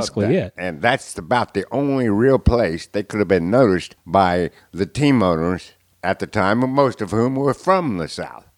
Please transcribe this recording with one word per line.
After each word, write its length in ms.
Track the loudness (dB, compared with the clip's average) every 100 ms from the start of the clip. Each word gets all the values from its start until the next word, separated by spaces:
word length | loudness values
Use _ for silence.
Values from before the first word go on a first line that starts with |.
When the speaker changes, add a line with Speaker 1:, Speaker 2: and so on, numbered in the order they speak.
Speaker 1:
basically 240 | -2 -2 0
Speaker 2:
that. 60 |
Speaker 1:
it. 180 | 0 -2 -8
Speaker 2:
And 240 | -8 -2
that's 340 | -2 -2 -6 -14
about 380 | -2 -2 0
the 100 | -4 -4
only 380 | -4 -2 0 0
real 280 | 2 4 4
place 480 | 4 2 0 -4 -6
they 160 | -8
could 180 | -4 -4
have 80 | 2
been 220 | 2 4
noticed 460 | 2 4 2 -4 -16 -2
by 440 | 2 2 2 -2 -8 _
the 140 | -6 -6
team 360 | 0 2 4
owners 500 | 2 0 -2 -4 -8 _ _ _
at 160 | -6 -4
the 80 | -4
time, 320 | -2 0 0 0
most 300 | 2 0 -2
of 100 | -4
whom 240 | 0 0 0
were 180 | -2
from 440 | -2 0 0 0 -4
the 100 | -6
South. 380 | -8 -12 -14 -20